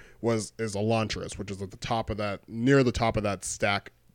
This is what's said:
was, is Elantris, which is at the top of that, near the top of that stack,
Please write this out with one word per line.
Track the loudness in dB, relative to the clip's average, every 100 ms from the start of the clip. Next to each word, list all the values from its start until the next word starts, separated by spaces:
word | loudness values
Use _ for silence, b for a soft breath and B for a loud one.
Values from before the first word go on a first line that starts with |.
| B B
was, | 0 0 -2 -6
is | -6 -2
Elantris, | 2 2 0 -4 -8 -10
which | -10
is | -8
at | -10
the | -10
top | -4 -2 -2
of | -4
that, | -4 -6 -10
near | 0 6 6
the | 6
top | 4 2 2
of |
that | -2 -2
stack, | -6 -2 0 0 -4 _ _